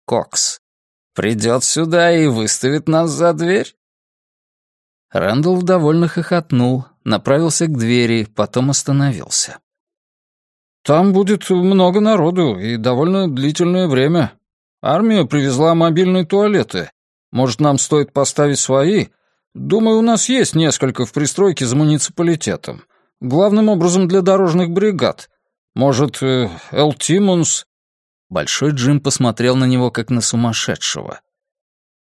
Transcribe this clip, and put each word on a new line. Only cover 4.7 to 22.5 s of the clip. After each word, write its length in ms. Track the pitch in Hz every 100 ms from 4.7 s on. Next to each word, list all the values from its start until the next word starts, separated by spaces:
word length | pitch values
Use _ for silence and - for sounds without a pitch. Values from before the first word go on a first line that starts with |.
| _ _ _ _
Рэндалл 500 | - 95 120 160 185
довольно 460 | 180 185 151 165 170
хохотнул, 800 | - 160 175 160 123 123 131 131 _
направился 640 | - 104 - 139 165 - 170
к 100 | 139
двери, 520 | 113 123 117 113 107
потом 360 | - 104 - 131
остановился. 920 | 139 - 139 139 101 65 - - - _ _ _ _ _ _ _ _ _ _ _ _ -
"Там 260 | 151 196
будет 380 | 190 196 208 -
много 500 | 185 185 196 180 190
народу 580 | 214 214 156 180 156 95
и 200 | 107 117
довольно 520 | 117 123 160 190 185
длительное 580 | 127 139 156 175 185 180
время. 420 | 127 139 170 117 - _ _ _ _
Армия 440 | - 160 226 208 139
привезла 500 | 147 139 127 160 165
мобильные 500 | 165 160 185 185 175
туалеты. 680 | 196 208 202 113 92 82 - _ _ _
Может, 260 | 117 127 110
нам 180 | 151 139
стоит 360 | - 151 139
поставить 460 | - 139 - 147 135
свои? 480 | - 135 151 208 120 _ _ _ _
Думаю, 440 | - 135 202 220 220
у 40 |
нас 280 | 226 226 -
есть 260 | 262 208 156
несколько 500 | 160 - 131 - 123
в 60 |
пристройке 540 | - 143 - 196 170 127
за 100 | 131
муниципалитетом. 1080 | 151 151 - - 170 160 -